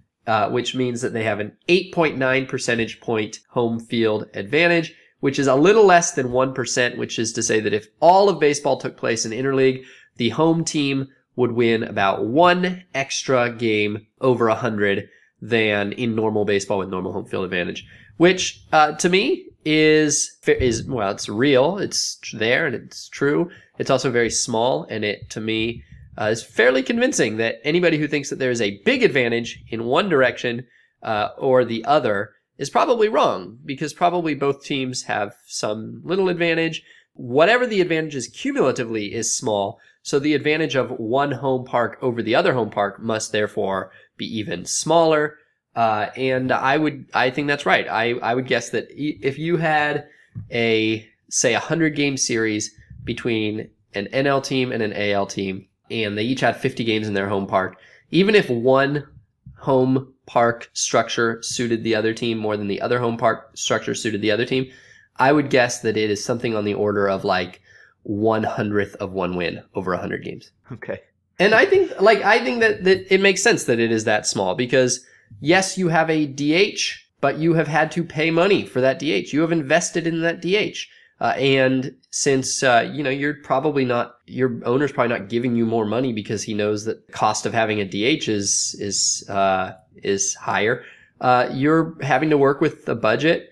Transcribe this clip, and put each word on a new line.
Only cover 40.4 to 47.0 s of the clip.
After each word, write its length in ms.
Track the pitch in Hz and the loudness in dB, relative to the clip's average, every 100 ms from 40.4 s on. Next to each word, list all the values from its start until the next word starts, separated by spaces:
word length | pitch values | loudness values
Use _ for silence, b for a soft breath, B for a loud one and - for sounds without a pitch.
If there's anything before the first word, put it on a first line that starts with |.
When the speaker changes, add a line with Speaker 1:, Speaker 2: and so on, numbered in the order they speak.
| 151 156 156 | 0 0 0
Speaker 1:
of 160 | 131 120 | -2 -2
one 420 | 127 110 131 143 | -4 -2 0 0
home 320 | 131 135 131 | -2 -2 -2
park 340 | 120 120 110 - | -2 -2 -2 -4
over 200 | 131 117 | -4 -4
the 120 | 110 | 0
other 180 | 127 175 | 2 2
home 180 | 127 104 | 0 -2
park 320 | 104 101 - | -2 -2 -4
must 300 | 113 110 - | -4 -4 -2
therefore 580 | 107 104 - 98 95 95 b b - | -2 -2 -2 -4 -4 -6 b b -12
be 80 | 110 | -8
even 400 | 113 101 90 87 | -8 -6 -8 -6
smaller. 720 | - 156 165 160 151 151 - b b _ | -6 0 2 4 2 0 -6 b b _
Uh, 340 | - 113 107 101 | -2 0 0 -4
and 380 | - 131 127 131 | -4 -2 0 0
I 240 | 120 127 147 | 0 0 2
would, 300 | 151 135 | 0 -4